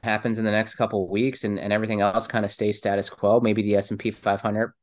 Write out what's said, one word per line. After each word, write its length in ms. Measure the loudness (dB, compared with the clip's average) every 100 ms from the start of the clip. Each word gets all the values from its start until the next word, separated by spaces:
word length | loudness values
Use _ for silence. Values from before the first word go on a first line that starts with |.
happens 340 | -2 -2 0 -2
in 80 | 0
the 60 |
next 240 | 0 0 -2
couple 280 | -2 0
of 60 | -2
weeks 360 | 0 0 0 -4
and, 120 | -2
and 160 | 0
everything 280 | 0 0 2
else 260 | 2 2 -2
kind 180 | -2 -2
of 60 |
stays 260 | -2 -2 -2
status 320 | 0 0 -2
quo. 300 | -2 4 4
Maybe 240 | 4 2
the 140 | 2 0
S 120 | 0
and 100 | -4
P 120 | -6
five 300 | -2 -2 0
hundred 320 | 0 -2 -2 -6